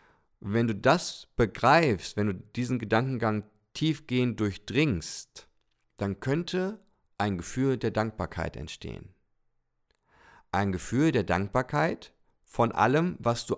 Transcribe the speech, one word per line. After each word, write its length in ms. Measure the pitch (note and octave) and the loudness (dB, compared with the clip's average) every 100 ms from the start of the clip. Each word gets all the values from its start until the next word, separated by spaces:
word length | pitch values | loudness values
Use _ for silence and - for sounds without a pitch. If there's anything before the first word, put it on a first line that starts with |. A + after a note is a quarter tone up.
| _ _ _ _ | _ _ _ _
Wenn 280 | G#2+ A2 A#2+ | -2 0 2
du 60 | |
das 540 | G2+ B2 E3+ - - - - | 2 4 4 0 -8 -6 0
begreifst, 800 | A2+ - A#2+ D#3 D#3+ G2 - - | 0 2 6 6 6 0 -2 -2
wenn 120 | G#2 | -2
du 60 | |
diesen 440 | F#2 - - B2 B2+ | -2 -8 -6 -2 -2
Gedankengang 680 | G#2 A2 C3 B2+ A2+ G#2+ - _ _ | 2 0 2 -2 0 -2 -4 _ _
tiefgehend 640 | - D#3 D3+ - B2 B2 G#2+ | -4 -2 -2 -2 0 0 0
durchdringst, 1120 | G#2+ F#2+ - A2+ D#3 F2+ - - - - - _ _ _ _ - | -2 -2 -4 0 2 0 -4 -10 -14 -20 -20 _ _ _ _ -6
dann 240 | G2 F#2+ | -6 -4
könnte 580 | B2+ D3+ E3+ F#3 F#3+ G#3+ _ _ _ - | -2 -2 -2 -4 -4 -8 _ _ _ -4
ein 200 | G#3 G3 | -2 -2
Gefühl 400 | - - C3+ B2 | -4 -2 0 0
der 120 | A2+ | -2
Dankbarkeit 680 | G#2 A2 - E2+ - E2 - | -2 -4 -4 -6 -4 -6 -6
entstehen. 580 | D#2 - - A1+ - _ _ _ _ _ _ _ _ _ _ _ - - _ | -12 -12 -12 -12 -14 _ _ _ _ _ _ _ _ _ _ _ -20 -20 _
Ein 200 | F#2 G2+ | -2 0
Gefühl 380 | F2+ - A#2+ D#3+ | -2 -2 2 2
der 140 | C3 | 2
Dankbarkeit 880 | F2+ F2 G2+ B2+ C3 D3 D#3+ - - _ _ _ | 2 0 0 -2 0 0 0 -2 -12 _ _ _
von 280 | _ - A#2 | _ 0 2
allem, 440 | - A2 C#3+ F3 - | 4 4 4 0 -2
was 280 | A#2+ A#2 | -2 -2
du 100 | - | -2